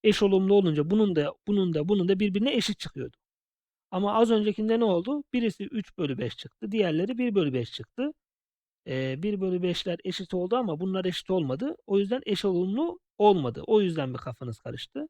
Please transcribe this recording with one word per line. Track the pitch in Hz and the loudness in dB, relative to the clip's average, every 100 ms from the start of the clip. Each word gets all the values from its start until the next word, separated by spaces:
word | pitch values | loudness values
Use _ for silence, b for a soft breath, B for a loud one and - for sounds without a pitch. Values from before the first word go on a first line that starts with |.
Eş | 220 202 | 4 4
olumlu | 202 190 190 | 4 4 6
olunca | 202 180 151 151 | 4 4 0 2
bunun | 214 208 165 | 2 4 2
da, | 143 - - | -2 -6 -2
bunun | 202 185 | 0 2
da, | 156 160 | 0 2
bunun | 208 180 | 2 2
da | 190 | 2
birbirine | 208 196 247 254 | 2 2 0 0
eşit | - 202 | -2 -6
çıkıyordu. | - - 127 _ _ _ _ _ _ _ _ | -10 -10 -12 _ _ _ _ _ _ _ _
Ama | 180 202 | -2 0
az | 208 226 | 4 4
öncekinde | 220 208 208 214 226 | 4 2 -2 0 2
ne | |
oldu? | 226 175 196 294 - | 4 2 0 -6 -2
Birisi | 247 233 - | -2 -2 -4
üç | 196 220 - - | -8 -8 -8 -6
bölü | 147 131 | -4 -2
beş | 120 - | -6 -8
çıktı. | - _ 214 | -18 _ -4
Diğerleri | 220 185 156 196 240 | 0 2 2 -2 -2
bir | 247 | 0
bölü | 196 151 | 2 0
beş | 127 117 | -2 -4
çıktı. | - - - 285 - _ _ _ _ _ _ - | -10 -14 -6 -6 -6 _ _ _ _ _ _ -8
Ee, | 131 131 135 | -4 -4 -4
bir | 202 202 | -4 -2
bölü | 190 180 | -2 0
beşler | 180 170 180 170 | -2 -2 -4 -6
eşit | 190 175 185 | -6 -8 -6
oldu | 185 185 240 | -4 0 0
ama | 226 151 | -2 -2
bunlar | 185 190 | -2 -2
eşit | 185 170 - | -2 -6 -2
olmadı. | 185 143 135 269 339 - | 0 0 -2 -4 -8 0
O | 202 | 0
yüzden | 202 254 - | 0 -4 -2
eş | 196 | -2
olumlu | 202 175 185 220 339 359 _ - | 0 0 0 0 -2 -6 _ 4
olmadı. | 208 190 127 - - | 6 6 0 -4 2
O | 214 | 4
yüzden | 190 160 135 | 4 0 -4
bir | 120 | -6
kafanız | 131 120 123 110 | -10 -10 -10 -10
karıştı. | - - - 277 | -12 -12 -12 -12